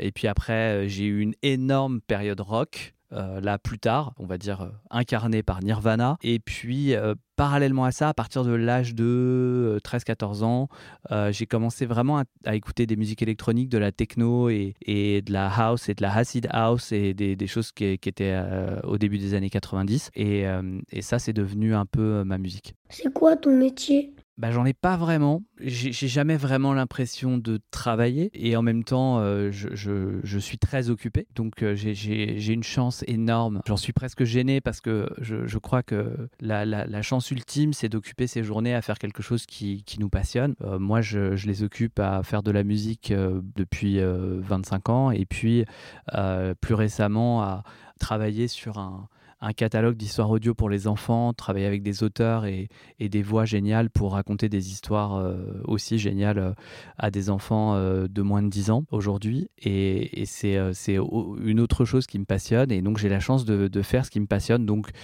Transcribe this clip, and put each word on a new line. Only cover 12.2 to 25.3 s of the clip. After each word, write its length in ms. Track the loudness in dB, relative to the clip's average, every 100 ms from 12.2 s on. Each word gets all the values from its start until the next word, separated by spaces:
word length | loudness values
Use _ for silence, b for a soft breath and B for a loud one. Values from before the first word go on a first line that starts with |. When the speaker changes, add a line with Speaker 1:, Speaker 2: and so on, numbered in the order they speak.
| -2 _
Speaker 1:
à 120 | -4 -4
écouter 300 | -2 -2 0
des 100 | 0
musiques 260 | -2 -2
électroniques, 460 | -2 -2 0 0 2
de 100 | 0
la 140 | 0
techno 560 | 0 -2 0 2 4 2
et, 260 | 2 -2 -4
et 400 | -2 0 2 2
de 100 | 0
la 140 | 0 0
house 420 | 2 2 2 -2
et 60 |
de 80 | -2
la 100 | 0
acid 360 | 2 0 -2 -2
house 400 | 0 2 2 0
et 240 | 0 0
des, 220 | 0 0 0
des 100 | -2
choses 240 | -2 -4
qui, 280 | -2 -2 -2
qui 100 | -4
étaient, 260 | -2 0
euh, 460 | 0 -2 -2 -4 -4
au 160 | -2 0
début 200 | 0 0
des 160 | -2
années 160 | -2 0
quatre-vingt-dix. 600 | -4 -4 -2 0 -2 -4 -4
Et, 320 | 0 0 0
euh, 320 | -2 -4 -8 -8
et 120 | -10
ça, 180 | -4 -2
c'est 140 | 0
devenu 380 | 0 0 0 2
un 140 | 2 2
peu, 140 | 0
euh, 240 | 2 0
ma 140 | 0 -2
musique. 360 | -4 -8 -16 -20 -20
Speaker 2:
C'est 240 | -6 -4
quoi 240 | 4 6 6
ton 200 | 4 4
métier ? 560 | 4 0 2 2 0 -10 -20 -6
Speaker 1:
Bah, 140 | 0
j'en 140 | 2
ai 80 | 2
pas 240 | 2 2 2
vraiment. 460 | 2 4 4